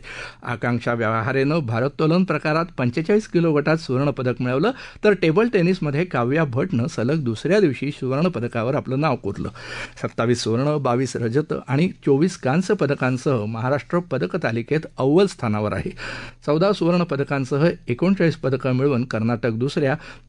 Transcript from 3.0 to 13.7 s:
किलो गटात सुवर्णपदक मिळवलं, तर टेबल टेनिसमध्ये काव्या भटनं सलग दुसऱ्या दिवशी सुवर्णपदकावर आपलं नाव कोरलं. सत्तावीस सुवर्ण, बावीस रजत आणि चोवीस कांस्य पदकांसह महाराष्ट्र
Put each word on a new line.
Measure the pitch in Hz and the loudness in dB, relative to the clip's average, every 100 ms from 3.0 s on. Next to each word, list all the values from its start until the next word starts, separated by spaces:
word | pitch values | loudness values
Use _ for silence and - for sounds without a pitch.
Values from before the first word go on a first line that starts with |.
| 160 208 214 | 2 2 2
किलो | 175 170 | 0 2
गटात | 147 147 160 | 2 2 0
सुवर्णपदक | 147 127 143 131 127 123 | 0 0 0 0 -2 0
मिळवलं, | 123 131 208 262 - - | 0 2 0 -2 -10 0
तर | 214 | 2
टेबल | 196 165 165 240 | 4 4 4 4
टेनिसमध्ये | 202 170 185 151 143 | 4 2 2 0 -2
काव्या | 180 131 120 156 | -2 0 2 2
भटनं | 151 120 185 117 117 | 0 0 0 0 -2
सलग | - 117 160 | 0 0 0
दुसऱ्या | 120 110 147 208 | -2 -2 0 4
दिवशी | 175 123 139 | 2 2 -6
सुवर्णपदकावर | - 127 135 180 175 117 117 113 | -4 -4 0 0 -2 -4 -2 -2
आपलं | 139 110 131 | -2 -2 -2
नाव | 156 120 | 0 -2
कोरलं. | 95 92 - - - - - - | -4 -6 -8 -10 -14 -12 -12 -10
सत्तावीस | 113 - 117 120 | -8 -2 0 2
सुवर्ण, | 107 113 143 151 | 0 0 0 0
बावीस | 131 120 131 117 | 0 0 0 -2
रजत | 113 135 156 143 - | -2 0 -2 -4 -2
आणि | 135 185 | 0 0
चोवीस | - 147 139 180 - | 0 2 4 2 0
कांस्य | 131 160 185 | 0 0 0
पदकांसह | 208 143 139 127 127 156 123 | 0 0 0 0 0 0 0
महाराष्ट्र | 107 113 123 | -2 -4 -2